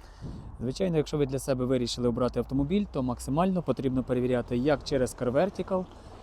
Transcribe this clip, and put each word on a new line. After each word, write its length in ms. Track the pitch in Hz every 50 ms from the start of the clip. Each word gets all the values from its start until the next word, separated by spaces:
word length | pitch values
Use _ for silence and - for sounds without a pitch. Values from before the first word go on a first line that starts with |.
| - - - - - - - - - - - -
Звичайно, 380 | 120 123 131 - 196 185 165 156
якщо 200 | 143 - - 151
ви 80 | 147
для 140 | 131 139 131
себе 260 | - - 135 127 127
вирішили 420 | 123 131 127 123 113 - 123 120 120
обрати 320 | 113 120 127 120 - 123
автомобіль, 460 | 113 - 127 139 139 143 190 208 208 -
то 120 | - 151 127
максимально 600 | 127 120 - - - 131 156 180 190 185 180 -
потрібно 400 | - 123 - 127 135 127 131 117
перевіряти 540 | - 127 123 123 123 127 120 117 - 123 120
як 260 | 127 151 147 131 -
через 320 | - 147 131 127 117 -
Car 160 | - 127 120
Vertical, 540 | 117 143 180 202 - - 185 - 196 185 185 - - - - - - -